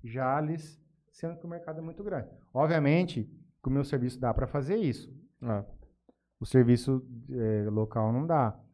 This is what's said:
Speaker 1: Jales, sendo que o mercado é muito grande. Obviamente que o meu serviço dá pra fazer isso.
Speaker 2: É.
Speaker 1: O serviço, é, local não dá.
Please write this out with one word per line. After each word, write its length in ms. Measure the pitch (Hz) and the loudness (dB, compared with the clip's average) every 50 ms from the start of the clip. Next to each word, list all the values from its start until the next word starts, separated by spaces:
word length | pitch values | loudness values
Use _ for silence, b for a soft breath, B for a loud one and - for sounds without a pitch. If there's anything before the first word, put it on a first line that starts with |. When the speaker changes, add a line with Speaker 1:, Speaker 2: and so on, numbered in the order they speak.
Speaker 1:
Jales, 760 | - 117 113 131 131 131 135 147 156 151 165 160 156 - - _ _ _ _ _ _ _ | -12 -8 -4 -2 0 2 2 2 0 0 -2 -4 -6 -14 -20 _ _ _ _ _ _ _
sendo 260 | _ - - 165 165 165 | _ -8 -8 -8 -8 -8
que 80 | - | -12
o 20 | 170 | -12
mercado 300 | 170 165 170 160 156 160 | -12 -12 -10 -10 -10 -10
é 40 | |
muito 200 | 165 165 165 - | -10 -10 -12 -10
grande. 260 | 202 208 190 143 104 - B B B B | -8 -6 -6 -6 -6 -8 B B B B
Obviamente 760 | - 127 147 156 170 160 143 139 151 170 185 175 - 123 107 - - - - - _ _ | 0 2 4 4 4 4 6 6 6 4 4 2 -2 -6 -6 -6 -10 -20 -20 -20 _ _
que 60 | - 131 | -2 0
o 40 | |
meu 120 | 131 139 139 | 0 0 0
serviço 340 | 143 - 131 120 127 123 - | 0 -2 -2 -2 -2 -4 -2
dá 140 | 127 120 113 | -2 0 0
pra 120 | - 131 | 0 -2
fazer 300 | 127 - 143 131 139 196 | -2 -2 -4 -2 0 -2
isso. 380 | 226 214 143 113 - - - - 143 - - _ _ | 0 0 0 -2 -4 -8 -18 -20 -20 -20 -20 _ _
Speaker 2:
É. 200 | 127 120 107 101 101 - - - - - _ _ _ - _ _ _ _ _ _ | -4 -2 -2 -2 -2 -6 -14 -18 -20 -20 _ _ _ -20 _ _ _ _ _ _
Speaker 1:
O 60 | 120 | -8
serviço, 600 | - - 131 123 117 123 120 - - 135 131 127 - 123 117 117 - | 4 6 6 8 8 6 4 4 0 -2 -2 -2 -8 -16 -16 -12 -10
é, 380 | 131 123 113 110 107 104 104 104 | -6 -2 0 0 0 0 0 0
local 420 | 104 107 110 107 - 113 110 110 | 0 0 -2 0 0 0 0 2
não 140 | 117 127 151 | 2 0 0
dá. 320 | 165 165 151 127 110 98 - - - | 2 2 2 2 2 -2 -6 -16 -20